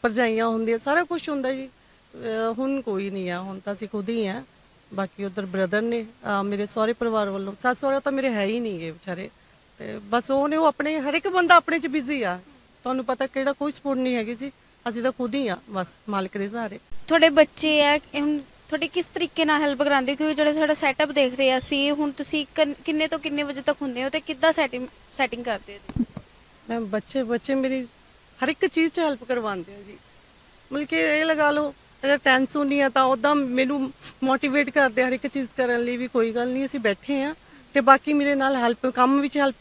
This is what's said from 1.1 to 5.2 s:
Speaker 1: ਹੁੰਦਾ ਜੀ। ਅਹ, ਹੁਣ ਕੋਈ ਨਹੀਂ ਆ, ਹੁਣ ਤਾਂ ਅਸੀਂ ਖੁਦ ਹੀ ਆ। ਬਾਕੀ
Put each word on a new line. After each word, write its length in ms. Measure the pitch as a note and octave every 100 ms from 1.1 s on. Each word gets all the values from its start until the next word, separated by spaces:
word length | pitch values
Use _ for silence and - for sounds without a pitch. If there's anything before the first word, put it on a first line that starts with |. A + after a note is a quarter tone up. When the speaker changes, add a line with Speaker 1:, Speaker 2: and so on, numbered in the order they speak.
| F4 -
Speaker 1:
ਹੁੰਦਾ 240 | C#4+ B3+
ਜੀ। 140 | C4 C4
ਅਹ, 880 | _ _ _ _ - A#3 A3 A3+ A3+
ਹੁਣ 220 | C4 C#4
ਕੋਈ 300 | A#3+ F#3+ G3
ਨਹੀਂ 200 | F#3+ F3+
ਆ, 100 | F3
ਹੁਣ 180 | F#3+ F#3+
ਤਾਂ 140 | G3+
ਅਸੀਂ 160 | G3+ G#3
ਖੁਦ 200 | G#3 G3
ਹੀ 180 | A#3 G3+
ਆ। 160 | G#3+ C4+ _ - - _
ਬਾਕੀ 300 | G3 F#3+ -